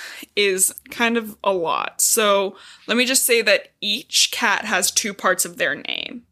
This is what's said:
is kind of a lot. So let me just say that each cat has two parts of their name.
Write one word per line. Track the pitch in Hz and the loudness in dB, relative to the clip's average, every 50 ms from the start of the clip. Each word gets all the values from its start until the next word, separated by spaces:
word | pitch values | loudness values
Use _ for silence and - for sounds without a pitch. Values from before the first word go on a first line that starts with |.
| - - - - - - - | -14 -16 -16 -16 -18 -8 -2
is | 208 202 202 190 185 - - - - - - | 0 2 2 2 2 0 -2 -2 -6 -16 -10
kind | - - 240 233 233 | -4 -2 0 0 0
of | 233 220 214 208 - - | 0 -2 -6 -8 -4 -2
a | 202 196 | 0 0
lot. | 185 165 160 - 60 - - - - | 0 0 -2 -2 -2 -4 -4 -4 -2
So | - - - - 214 208 202 196 196 190 - - - - - - _ - | 0 2 2 2 4 4 4 4 2 0 -4 -10 -18 -20 -20 -10 _ -2
let | 214 240 | 0 2
me | 247 | 2
just | 240 262 262 - | 2 2 2 2
say | - 240 233 214 | 4 2 4 4
that | 214 202 - - - _ _ | 4 2 2 0 -4 _ _
each | - 208 208 190 - - - - - - | -6 -6 -6 -6 -6 -2 0 0 0 0
cat | - - 240 220 202 - - | 0 0 0 0 0 0 -2
has | 214 214 180 185 - | -2 -2 0 0 0
two | - - - 214 196 | 0 0 -2 -2 -4
parts | - - 202 180 175 - | -2 0 0 0 0 -2
of | 180 175 - | -4 -4 -4
their | 175 143 139 | -4 -2 -4
name. | 151 - - - 50 - - - 240 - _ | -4 -8 -8 -8 -8 -8 -10 -12 -14 -18 _